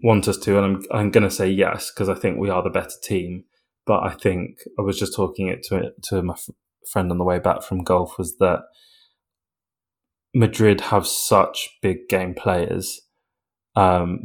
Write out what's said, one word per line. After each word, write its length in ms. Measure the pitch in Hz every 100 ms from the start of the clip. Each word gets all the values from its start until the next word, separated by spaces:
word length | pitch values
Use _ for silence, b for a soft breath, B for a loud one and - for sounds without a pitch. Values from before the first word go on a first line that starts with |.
want 240 | 113 104 98
us 100 | 95
to, 200 | - 98
and 80 |
I'm, 200 | 98 95 -
I'm 200 | 110 104
gonna 200 | 113 101
say 180 | - 95
yes, 420 | 95 90 - -
'cause 180 | - 98
I 60 |
think 220 | 92 101 78
we 120 | 98
are 140 | 90
the 60 | 90
better 260 | 90 - -
team. 420 | - 95 87 90 - _ _ _
But 180 | - 101
I 100 | 95
think 460 | - 101 90 - - - -
I 40 |
was 180 | 98 95
just 160 | 101
talking 320 | - 92 - 95
it 160 | 92 -
to, 240 | 92 - -
to 180 | - 98
my 120 | 87
f-, 160 | - - - _ _ -
friend 180 | 104 90
on 80 | 87
the 60 |
way 160 | 90 87
back 240 | 90 -
from 200 | - 92
golf, 340 | 87 90 87 -
was 200 | 87 -
that 260 | 92 87 - b b b b b _ _ _ _ _ _ _ _ _ _ _
Madrid 480 | 127 107 - 107 98
have 260 | - 101 -
such 640 | - - 104 - - - _
big 280 | 98 90 -
game 240 | 95 92
players, 680 | 90 104 90 87 90 95 - _ _ _ _ _ _ _
um, 440 | - 92 90 87 90